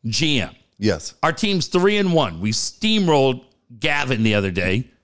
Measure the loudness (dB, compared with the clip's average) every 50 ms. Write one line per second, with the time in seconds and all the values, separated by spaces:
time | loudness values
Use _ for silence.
0 | -8 -6 -4 -2 -2 0 0 -2 -2 -6 -10 _ _ _ _ _ 0 0 0 0
1 | -6 -14 -8 _ -2 -2 -2 -2 -2 -2 0 -2 -2 0 0 2 2 2 2 2
2 | 0 2 2 2 0 0 -4 -4 -4 -4 -2 -2 -4 -6 -6 _ -2 0 2 2
3 | 2 4 4 4 4 2 0 -2 -8 _ _ _ _ _ -12 -6 -2 -2 -2 -2
4 | 0 -2 0 0 2 2 2 2 0 0 -2 -2 -2 0 -2 -2 -4 -8 _ _